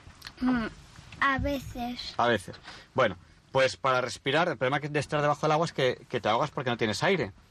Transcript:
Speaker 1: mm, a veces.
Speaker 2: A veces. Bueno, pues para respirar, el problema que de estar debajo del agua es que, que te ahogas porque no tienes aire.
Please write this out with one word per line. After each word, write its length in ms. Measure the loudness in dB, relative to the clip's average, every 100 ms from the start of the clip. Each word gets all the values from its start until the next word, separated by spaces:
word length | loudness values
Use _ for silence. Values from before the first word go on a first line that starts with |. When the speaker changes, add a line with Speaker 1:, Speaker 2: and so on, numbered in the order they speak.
| -20 -20 -18 -2
Speaker 1:
mm, 260 | 0 0 -2 -8 -20 -20 -14 -2
a 180 | 0 2
veces. 760 | 0 -2 -6 -8 -8 -8 -8 0
Speaker 2:
A 120 | 2
veces. 260 | 2 -2 -16 -16 -20 -6
Bueno, 220 | 0 0 0 -16 -20 _
pues 260 | 2 2 2
para 240 | 0 0
respirar, 480 | 0 -4 0 2 2
el 80 | 0
problema 220 | 0 0
que 80 | -2
de 120 | -4
estar 200 | -2 0
debajo 220 | 0 2
del 100 | 2
agua 140 | 2 0
es 60 |
que, 340 | 0 0 0 -4
que 120 | -2
te 80 | 2
ahogas 240 | 2 0
porque 180 | -4 -4
no 60 | 0
tienes 260 | 0 2
aire. 300 | 0 0 -2 -8 -20